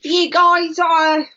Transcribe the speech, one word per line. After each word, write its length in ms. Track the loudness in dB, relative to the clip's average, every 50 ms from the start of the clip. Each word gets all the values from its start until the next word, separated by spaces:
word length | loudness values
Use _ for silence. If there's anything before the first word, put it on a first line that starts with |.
You 280 | _ -4 -2 -2 -2 0
guys 480 | 0 2 2 4 2 2 0 -4 -4 -4
are 480 | -2 0 0 0 0 0 0 -2 -4 -6 _